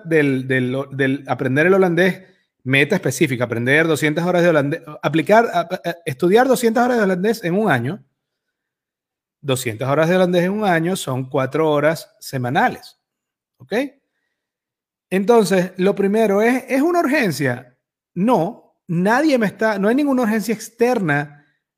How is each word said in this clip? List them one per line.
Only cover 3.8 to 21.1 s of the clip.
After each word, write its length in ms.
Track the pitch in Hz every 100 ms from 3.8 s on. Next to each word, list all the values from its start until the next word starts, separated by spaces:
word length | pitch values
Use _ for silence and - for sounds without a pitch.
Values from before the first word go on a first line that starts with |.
| 165
doscientas 400 | 147 151 151 175
horas 160 | 175
de 80 | 175
holandés, 320 | 156 143 165 151 151
aplicar, 440 | 156 160 147 220 233
a-, 60 | 175
a-, 360 | 170 185 175 170
estudiar 420 | 151 131 180 220 262
doscientas 380 | 240 226 226
horas 140 | 247 240
de 60 |
holandés 380 | 196 180 208 226
en 100 | 170
un 160 | 190 214
año, 340 | 127 123 190 - _ _ _ _ _ _ _ _ _ _ _ _ _
doscientas 480 | 139 127 123 107 131
horas 200 | 143 160
de 80 | 185
holandés 280 | 180 180
en 80 | 180
un 120 | 208
año 300 | 208 165 165
son 360 | 196 - 127 131
cuatro 400 | 139 131 147 160
horas 440 | 147 147 165 - _
semanales. 800 | - 135 123 165 240 110 - _ _ _ _ _ _ _
¿Ok? 160 | 123 214 277 - _ _ _ _ _ _ _ _ _ _ _
Entonces, 640 | 185 202 233 180 185 180 -
lo 160 | 190
primero 480 | 202 196 214 214 196
es, 220 | 226 254 -
¿es 140 | 262
una 180 | 330 349
urgencia? 800 | 311 302 208 143 135 120 - _ _ _ _
No, 640 | 180 220 214 175 247 _ _ -
nadie 520 | 170 190 247 311 254
me 80 | 202
está, 320 | - 220 202
no 100 | 202
hay 60 |
ninguna 280 | 262 285 254
urgencia 320 | 220 220 220
externa 840 | 214 - - 233 240 165